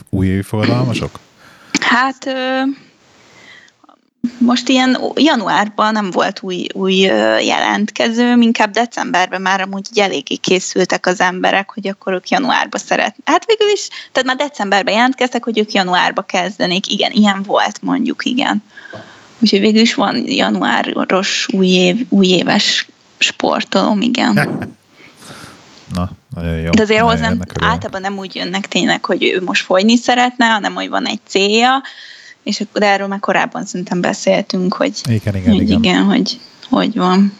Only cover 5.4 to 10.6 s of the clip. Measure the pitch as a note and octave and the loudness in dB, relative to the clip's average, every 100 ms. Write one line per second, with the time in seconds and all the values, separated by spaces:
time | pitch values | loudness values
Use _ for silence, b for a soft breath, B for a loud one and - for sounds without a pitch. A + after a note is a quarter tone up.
5.4 | E3+ E3+ G#3 - G#3+ A3 F#3+ G3 F#3+ - | 0 0 0 0 0 0 -2 -2 -2 -4
6.4 | F#3+ F3+ - G3 F#3+ F#3+ F#3+ A2 A2 A2 | -8 -8 -8 -4 0 4 4 4 4 2
7.4 | - - G#2 G#2 G#2+ - A#3 A3+ A#3+ A#3+ | 2 0 0 0 -2 0 0 2 2 4
8.4 | A#3 A#3+ G#3+ G#3+ A#3+ - F3+ F3+ F#3 F#3 | 4 4 0 0 -2 -4 -2 0 0 -2
9.4 | F#3+ F#3+ F#3+ G3 G3 A3 F#3+ D3 - F#3 | -2 -2 -2 -8 -4 -2 0 -2 -6 -6
10.4 | - F#3 | 0 0